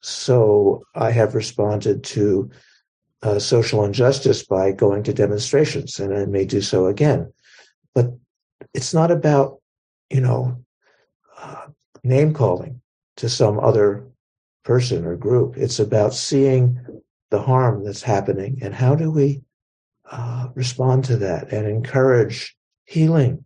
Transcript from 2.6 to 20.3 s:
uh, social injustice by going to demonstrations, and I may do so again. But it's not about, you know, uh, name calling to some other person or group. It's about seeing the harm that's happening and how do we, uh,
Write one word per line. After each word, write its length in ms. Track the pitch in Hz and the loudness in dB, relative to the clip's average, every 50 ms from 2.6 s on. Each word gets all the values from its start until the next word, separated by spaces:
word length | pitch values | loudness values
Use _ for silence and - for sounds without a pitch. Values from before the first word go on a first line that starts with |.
| _ _ _ _ _ _ _ _ _ _ _ _ | _ _ _ _ _ _ _ _ _ _ _ _
uh, 180 | - 110 101 104 | -4 -2 -2 -2
social 460 | 104 - - 117 113 - - 110 104 | 0 0 2 2 2 2 0 0 0
injustice 580 | 101 101 104 120 123 127 - - 135 127 - - | 0 0 2 2 2 2 2 2 0 0 0 0
by 280 | _ 98 95 95 98 | _ 0 0 0 0
going 320 | 98 - 120 101 101 104 107 | 0 2 2 2 2 0 -2
to 100 | - 104 | -4 0
demonstrations, 880 | - 104 95 104 104 - - - 139 156 - - 85 80 - - - | 0 0 0 0 -2 -4 0 2 2 2 2 -2 -6 -8 -8 -10 -8
and 140 | 98 98 98 | -6 -4 -4
I 120 | 101 101 | -4 -4
may 200 | 101 98 98 95 | -2 -2 -2 -2
do 160 | 92 - 101 | 0 -2 -2
so 260 | 98 - - 95 92 92 | -2 0 0 2 2 2
again. 440 | 101 110 147 151 123 - - - _ _ _ _ _ _ - _ _ _ _ _ _ | 2 2 2 2 2 0 -2 -8 _ _ _ _ _ _ -20 _ _ _ _ _ _
But 180 | 120 120 123 123 - _ _ _ _ _ _ _ _ - _ _ | 0 0 0 -2 -12 _ _ _ _ _ _ _ _ -20 _ _
it's 200 | 139 - - - | -10 -8 -2 2
not 180 | 160 160 170 | 2 2 4
about, 500 | 175 165 - 156 147 139 135 139 - - _ _ _ _ _ _ _ _ _ _ | 2 2 2 2 4 4 2 0 -2 -14 _ _ _ _ _ _ _ _ _ _
you 120 | - 135 | -2 0
know, 440 | 127 123 117 123 127 127 123 - - _ _ _ _ _ _ _ _ _ _ _ _ _ _ - | 2 2 0 0 -2 -4 -6 -8 -14 _ _ _ _ _ _ _ _ _ _ _ _ _ _ -20
uh, 300 | - - - - - - - _ _ _ _ - _ | -20 -18 -18 -18 -20 -20 -20 _ _ _ _ -8 _
name 300 | 123 127 131 147 156 151 | 0 2 2 2 2 2
calling 480 | 151 120 101 90 95 - - - - _ _ _ _ _ _ _ - | 2 0 0 0 -2 -6 -12 -14 -18 _ _ _ _ _ _ _ -8
to 120 | - 113 | -6 -6
some 300 | - - - 107 104 107 | 0 2 2 2 2 2
other 480 | - 117 104 113 104 101 101 - - - _ _ _ _ _ _ _ _ _ _ _ | 2 2 4 4 4 2 2 -2 -10 -18 _ _ _ _ _ _ _ _ _ _ _
person 420 | - 117 127 123 - 104 85 85 | 0 0 0 2 0 -2 -4 -4
or 100 | 82 87 | -6 -8
group. 400 | 87 - 101 123 123 - - - - | -6 -2 0 2 2 0 0 -2 -6
It's 220 | - 123 - - | -6 -4 -2 -2
about 340 | 107 - 110 107 104 - - | -2 0 2 2 2 2 -2
seeing 640 | - - - 143 135 135 135 131 127 123 123 123 - - - - - _ _ _ _ _ _ | -4 -6 -2 0 2 2 4 4 4 2 2 0 -2 -8 -16 -20 -20 _ _ _ _ _ _
the 120 | - 104 | -4 -2
harm 440 | - - 131 127 131 120 107 101 98 | 0 2 2 2 2 2 0 -2 -6
that's 160 | 104 101 - | -8 -10 -10
happening 580 | - - 107 98 98 110 101 95 98 104 135 - | -4 -2 -2 -2 0 -2 -4 -4 -4 -8 -8 -8
and 120 | - 98 101 | -8 -10 -4
how 220 | - 127 123 143 | 0 2 2 2
do 140 | 156 165 160 | 2 0 -2
we, 320 | 156 156 139 143 139 139 - _ _ _ _ _ _ _ _ _ _ _ _ _ | 0 2 2 0 0 -4 -10 _ _ _ _ _ _ _ _ _ _ _ _ _
uh, 380 | - 123 120 120 | -12 -10 -10 -8